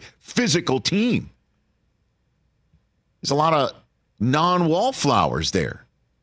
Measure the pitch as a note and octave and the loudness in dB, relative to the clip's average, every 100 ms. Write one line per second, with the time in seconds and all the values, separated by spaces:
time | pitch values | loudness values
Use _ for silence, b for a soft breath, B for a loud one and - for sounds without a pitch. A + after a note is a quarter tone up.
0 | B B - - A3+ D#3+ - C3 - G3 | B B -8 -2 0 0 0 -2 -2 -2
1 | A#3+ G#2 - _ _ _ _ _ _ _ | 0 -2 -6 _ _ _ _ _ _ _
2 | _ _ _ _ _ _ _ _ _ _ | _ _ _ _ _ _ _ _ _ _
3 | _ _ - C#3+ D#3+ D3+ B2+ - _ _ | _ _ -2 0 2 2 0 -6 _ _
4 | _ - A#2 D3+ F3 F3+ E3 E3+ B3+ C4 | _ -4 0 2 2 2 2 2 0 0
5 | C#3+ A2 D2 C2+ - F2+ B1 - _ _ | 2 2 2 0 -2 -2 -2 -8 _ _
6 | _ _ | _ _